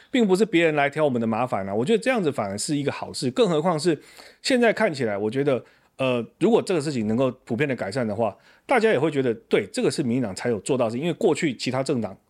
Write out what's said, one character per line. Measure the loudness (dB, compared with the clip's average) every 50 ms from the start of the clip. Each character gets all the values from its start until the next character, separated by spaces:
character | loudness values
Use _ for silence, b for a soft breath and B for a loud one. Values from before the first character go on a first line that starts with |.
| B B
并 | B 2 4
不 | 4 4
是 | 2 2
别 | 2 2 2 4
人 | 4 4
来 | 2 0 0
挑 | 0 0 0
我 | 2
们 | 2 0
的 | 0
麻 | 0 0 0 -2
烦 | -2 -2 -4 -4 -2
啊。 | -2
我 | -2 0
觉 | 2 0
得 | 0
这 | 2 0
样 | 0 0 0
子 | -2
反 | -2 -2 -4 -4
而 | -4
是 | -6 -4 -4 -2
一 | -2 -2
个 | -4 -4
好 | -6 -8 -10 -8
事， | -4 -4 -2
更 | 2 2 2 2
何 | 2 0
况 | 0 0 0 0
是 | 0 0 -2 -2 B B B B B B B B
现 | B 0 2 4
在 | 4 4 2
看 | 2 0 0 0
起 | 0 -2
来， | -2 -2
我 | -2 -2 -2
觉 | -2 0 0
得， | 0 0 0 -2 b b b b b b
呃， | -4 -2 0 0 -2 -4 -6 _ 0
如 | 2 4
果 | 4 4 2
这 | 2 0
个 | -2
事 | -2 -2 -2
情 | -2 0
能 | 0 0
够 | 2 0 0 -2 -4 _
普 | -6 -2
遍 | -2 -2
的 | -2 -2
改 | -4 -6 -6
善 | -4 -4 -4
的 | -2 -2
话， | -2 -2 -2 -4 b b b b b b
大 | b 2 4
家 | 4 4
也 | 2 4
会 | 2 0
觉 | 0 0 0
得， | 0 0 -2 -4 0
对， | 0 0 0 0 -4
这 | -2 -2
个 | 0
是 | 0 0 -2
民 | 0 0
进 | 0 -2
党 | -4 -6
才 | -6 -4 -4
有 | -4 -2
做 | -2 -2 0
到 | 0 0
的 | 0
事， | -2 -2
因 | -4
为 | -4 -2
过 | 0 2 0 2
去 | 2 0 -4 -4
其 | -4 -6 -4
他 | -4 -2 -2
政 | -2 -2 -2
党 | -2 -6 -8 -12 _ _